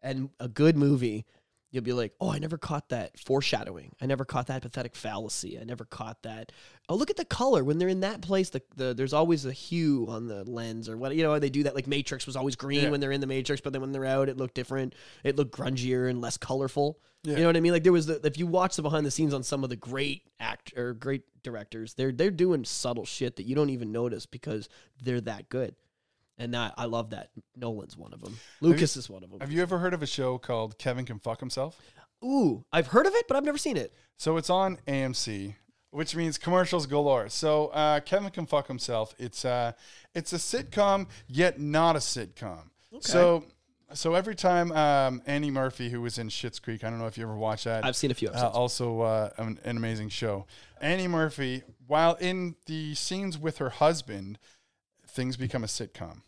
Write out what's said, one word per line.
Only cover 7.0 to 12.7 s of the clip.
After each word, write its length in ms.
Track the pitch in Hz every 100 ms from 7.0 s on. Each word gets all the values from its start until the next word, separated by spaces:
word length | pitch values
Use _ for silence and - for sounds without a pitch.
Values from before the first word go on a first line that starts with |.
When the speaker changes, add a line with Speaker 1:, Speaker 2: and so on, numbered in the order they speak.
| 294
Speaker 1:
at 60 | 415
the 80 |
color. 380 | 339 - 254 220
When 160 | 135 156
they're 80 | 180
in 120 | 185
that 220 | 190 220
place, 280 | 165 190 185
the, 120 | 135 -
the, 200 | - 131
there's 180 | 120 131
always 320 | 147 165 165 135
a 60 |
hue 540 | 127 - 170 160 139 107
on 180 | 113 117
the 160 | 101
lens 460 | 98 117 117 113 110
or 80 | 113
what, 180 | 131
you 80 | 151
know, 160 | 160 151
they 120 | 143
do 120 | 135
that. 120 | 143 135
Like, 100 | 131
Matrix 400 | 143 135 135 -
was 80 |
always 220 | 131 135 127
green 260 | 139